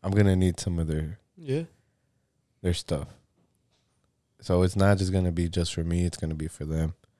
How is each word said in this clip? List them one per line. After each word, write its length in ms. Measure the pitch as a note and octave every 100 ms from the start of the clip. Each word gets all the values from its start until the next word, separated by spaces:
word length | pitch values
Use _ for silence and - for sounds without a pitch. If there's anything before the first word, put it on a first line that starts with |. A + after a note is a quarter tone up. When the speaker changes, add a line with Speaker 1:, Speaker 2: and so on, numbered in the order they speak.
Speaker 1:
I'm 80 | F#2+
gonna 240 | G2 G2+ F#2
need 220 | F#2 E2+
some 200 | - E2+
of 80 | D#2+
their 300 | D#2 D#2 G#2 _ _
Speaker 2:
Yeah. 280 | D3+ C#3+ E3 _ _ _ _ _ _ _ _ _
Speaker 1:
their 120 | F2+
stuff. 340 | E2+ - C#3+ - - _ _ _ _ _ _ _ _ _ _ _ _
So 220 | - F2+
it's 140 | F2+ F#2+
not 220 | G2 G2
just 140 | F#2+
gonna 200 | F#2+ F2+
be 160 | E2+ F2
just 240 | F2 E2
for 120 | -
me, 200 | E2 F2
it's 120 | F2 -
gonna 180 | D#2+
be 140 | D#2 D#2
for 160 | -
them. 300 | D2+ D#2+ E2 - _ _